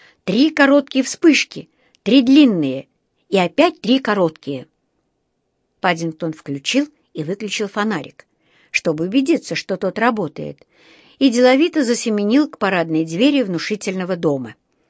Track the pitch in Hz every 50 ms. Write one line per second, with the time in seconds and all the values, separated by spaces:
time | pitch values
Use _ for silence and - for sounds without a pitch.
0 | _ _ _ _ - - 180 226 285 320 311 - 277 269 277 285 277 - - 262
1 | 262 - - - - 330 269 - - - - 156 - _ _ _ _ _ _ _
2 | - 196 240 277 240 254 269 311 294 247 202 170 147 135 131 135 - _ _ _
3 | _ _ _ _ _ - 190 190 180 170 - - 311 359 349 - - 190 254 269
4 | 269 226 208 196 180 160 160 - - 143 139 127 117 _ _ _ _ _ _ _
5 | _ _ _ _ _ _ _ _ _ _ _ _ _ _ _ _ - 185 175 165
6 | 170 165 160 - 175 160 156 - - - 139 143 143 - 233 269 294 294 _ _
7 | _ _ - 175 151 151 196 - 220 196 - - 214 196 - 214 208 220 208 151
8 | 135 139 - _ - _ _ _ _ _ _ _ _ _ - - - 175 156 151
9 | 165 185 208 277 269 294 330 - - - 170 - - - 196 180 208 185 180 -
10 | 226 240 233 208 185 143 - - 151 147 143 _ _ _ _ _ _ _ - _
11 | _ _ _ - 269 277 220 240 254 254 262 269 320 349 320 311 262 220 240 226
12 | - 233 214 208 202 208 233 285 302 302 - - 214 190 190 175 165 165 160 156
13 | 165 160 165 175 247 294 285 277 240 190 180 160 - - 214 208 - 208 190 190
14 | 185 175 185 170 165 160 143 135 123 110 - _ _ _ _ _ _ _